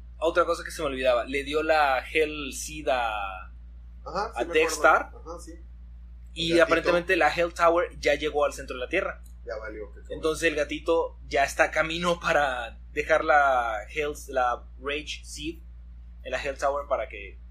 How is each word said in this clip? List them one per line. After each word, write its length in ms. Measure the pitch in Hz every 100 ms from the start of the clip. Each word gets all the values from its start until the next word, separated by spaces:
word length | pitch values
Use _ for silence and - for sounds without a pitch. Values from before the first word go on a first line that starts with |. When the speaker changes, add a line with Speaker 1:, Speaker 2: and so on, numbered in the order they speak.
| - -
Speaker 1:
otra 260 | 160 175
cosa 200 | 165 170
que 60 | 170
se 100 | 160
me 60 | 151
olvidaba. 360 | 131 127 123
Le 200 | 127 139
dio 180 | 139 151
la 420 | 156 156 147 131
Hell 480 | - 160 151 151 139
Seed 360 | - - 156 147
a, 640 | 127 117 107 98 92 92 - - - - -
Speaker 2:
Ajá, 280 | - 170 208
sí 80 | -
Speaker 1:
a 20 |
Speaker 2:
me 100 | 165
Speaker 1:
Death 180 | 160 160
Speaker 2:
acuerdo. 20 |
Speaker 1:
Star. 380 | 151 156 185 -
Speaker 2:
Ajá, 260 | - 151 170
sí. 120 | 165 165 - - - - - - -
Speaker 1:
Y 160 | - 165
Speaker 2:
El 60 | 165
gatito. 60 |
Speaker 1:
aparentemente 520 | 160 165 165 175 170 185
la 160 | 151
Hell 220 | 170 175
Tower 420 | - 170 170 170 -
ya 140 | 147
llegó 300 | 147 151 147
al 80 | 143
centro 220 | 135 135 127
de 40 |
la 40 | 123
Tierra. 340 | 175 190 - - - 120
Speaker 2:
Ya 100 | 110
valió, 340 | 110 107 104
que 80 | -
acabó. 140 | -
Speaker 1:
Entonces 340 | 135 156 156 165
el 80 | 151
gatito 640 | 147 156 151 165 156 - -
ya 160 | 143
está 260 | 139 - 151
camino 480 | 156 160 165 180 170
para 580 | - 156 143 127 117 - -
dejar 320 | 147 151 156
la 540 | 156 151 139 127 117 107 104
Hell's, 340 | 156 147 147 -
la 380 | 131 123 120 - -
Rage 420 | 131 147 151 -
Seed 360 | - - 151 170 - - - - - -
en 80 | 127
la 100 | 131
Hell 160 | 139 135
Tower 300 | 143 143 -
para 200 | 127 110
que 300 | 104 98 - -